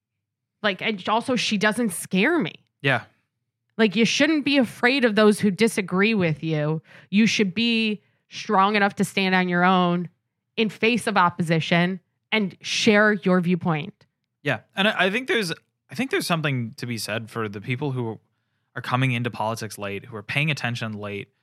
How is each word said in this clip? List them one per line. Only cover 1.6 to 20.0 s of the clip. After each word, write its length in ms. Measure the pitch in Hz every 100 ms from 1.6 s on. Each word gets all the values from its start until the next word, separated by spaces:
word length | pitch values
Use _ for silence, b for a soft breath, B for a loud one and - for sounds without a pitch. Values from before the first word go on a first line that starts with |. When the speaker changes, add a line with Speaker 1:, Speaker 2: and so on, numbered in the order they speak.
| 214 214 233
Speaker 1:
scare 480 | - - 185 247 339
me. 140 | 165 - _ _
Speaker 2:
Yeah. 220 | 139 123 - _ _ _ _ _ _ -
Speaker 1:
Like, 180 | 220 190
you 100 | 226
shouldn't 400 | - 302 311 277
be 120 | 277
afraid 460 | 240 - 247 277 233
of 100 | 208
those 240 | 214 214
who 120 | 208
disagree 600 | 175 226 - 185 180 208
with 300 | 220 170 151
you. 380 | 160 151 151 160 B B B
You 180 | 196 226
should 260 | - 202
be 480 | 185 233 226 220 208 _ _ _
strong 460 | - - 202 196 214
enough 200 | 196 -
to 100 | 196
stand 300 | - 190 185
on 120 | 180
your 160 | 175
own 460 | 180 185 180 175 170 _ _ _ _ -
in 120 | 220
face 380 | - 226 240 233
of 80 | 202
opposition 800 | 175 175 165 165 - 175 175 190 _ _ _
and 260 | 220 190 -
share 540 | - - - 208 214
your 260 | 208 185 185
viewpoint. 680 | 175 180 185 156 190 - _ _ _ _
Speaker 2:
Yeah. 160 | 143 117 - -
And 120 | 202
I, 180 | 175 185
I 40 |
think 180 | 220 262
there's, 240 | 233 180 - _ _ _
I 60 | -
think 160 | 262
there's 160 | 392 -
something 460 | 160 151 127 117 -
to 80 | 120
be 120 | 117
said 320 | 101 110 110
for 180 | 120 110
the 140 | 104
people 300 | 98 123 147
who 280 | 127 113 107 _ _ _ _ _ -
are 60 |
coming 320 | - 127 131
into 160 | 120 120
politics 480 | - 110 113 107 -
late, 280 | 101 101